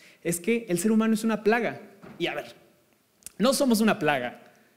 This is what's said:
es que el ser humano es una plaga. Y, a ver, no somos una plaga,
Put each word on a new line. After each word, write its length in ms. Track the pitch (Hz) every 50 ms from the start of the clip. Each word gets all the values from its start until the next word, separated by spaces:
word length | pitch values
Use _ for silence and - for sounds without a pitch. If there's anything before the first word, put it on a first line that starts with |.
| - - - _ -
es 180 | 170 165 -
que 260 | - 220 233 233 226 -
el 100 | 175 175
ser 140 | - 220 220
humano 220 | 220 220 226 220
es 100 | 214 226
una 180 | 226 220 208 220
plaga. 380 | 208 220 240 220 156 131 - - - - - - - - -
Y, 80 | 170
a 80 | 156 139
ver, 200 | 147 - - - - _ _ _ _ _ _ _ _ _ _ _ _ - - _ -
no 160 | 190 262 269
somos 260 | - 285 262 226 202
una 180 | 226 214 180 -
plaga, 540 | 151 151 143 131 123 120 - - - - _ _ _ _ _